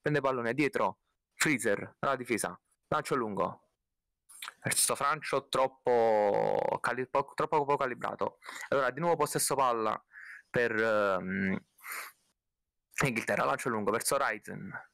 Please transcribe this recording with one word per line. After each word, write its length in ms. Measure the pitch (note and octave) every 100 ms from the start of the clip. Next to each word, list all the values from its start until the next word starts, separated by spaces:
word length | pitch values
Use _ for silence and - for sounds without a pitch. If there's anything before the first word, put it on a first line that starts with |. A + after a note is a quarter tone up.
prende 220 | D3+ D3
pallone 320 | C3+ C3 A#2
dietro, 460 | C3 C#3 - G#2 - _ _ _
Freezer, 640 | - D#3 C3 A2 G2+ G2+ -
la 180 | C#3 C3
difesa, 420 | A#2+ G#2+ F2+ F2+ _ _ _
lancio 260 | D3+ D3
lungo, 580 | C#3+ A2 F#2 F2+ - _ _ _ _ _ _ _ - - -
verso 320 | - - -
Francio 540 | A#2 C#3 D3+ - C#3 -
troppo 1300 | C3+ C3 - - A#2+ A2+ G#2+ G#2 A2 G#1 G1+ - -
cali-, 260 | - A#2+ B2+
po-, 260 | C#3 C#3
troppo 240 | - D3+ D#3
poco 180 | C#3 C#3
calibrato, 600 | C3 A#2+ G#2 G#2 - - - - -
allora 180 | C3+ B2+
di 120 | B2+
nuovo 160 | F3 D#3+
possesso 380 | D3 D#3 -
palla 480 | C#3 C3 A#2 A2 - - - - - -
per, 260 | B2 A#2
ehm, 880 | A2 A2+ G#2+ G2+ F#2 F#2 F#2+ G2 F#2+ - _ - - - - _ _ _ _ _ _ _ -
Inghilterra, 400 | C#3 A2 G#2+ G#2
lancio 240 | C3+ C#3 C3+
lungo 220 | A2 G2+
verso 260 | A2+ - C#3
Ryzen, 560 | C3 G#2+ - G2+ G2 - -